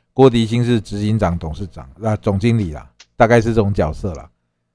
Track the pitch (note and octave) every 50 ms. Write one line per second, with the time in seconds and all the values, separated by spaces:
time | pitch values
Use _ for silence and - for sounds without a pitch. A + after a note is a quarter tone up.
0 | _ _ _ B2+ C3+ C3 A#2 A#2 A2+ G#2+ A#2 A#2+ A#2+ A#2+ A#2+ A2 G2 - G#2 G2+
1 | G#2 G#2+ A2 A2 G2+ E2+ F2 E2 E2 D#2 D#2 - G2+ F2+ - D#2 B1+ C2 C2 F2
2 | A2 A2 G#2+ G#2 - G#2+ G2 G2 G2+ A#2 A#2 A2+ G2+ E2 D2+ C#2 - - _ _
3 | - _ _ - A#2+ G#2+ A#2 A#2+ G#2 A#2 A2 A2+ G2+ G2 G2+ G#2 F#2 D#2 D2+ -
4 | - F#2+ D#2+ C2+ - - _ _ _ _ _ _ _ _